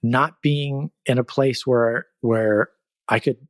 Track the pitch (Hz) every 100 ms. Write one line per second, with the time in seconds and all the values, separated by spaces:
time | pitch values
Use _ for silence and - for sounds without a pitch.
0 | 113 127 151 - 147 147 143 139 151 _
1 | - 123 123 - 135 123 - 123 117 117
2 | - _ 117 113 110 107 - _ _ _
3 | - 110 143 127 147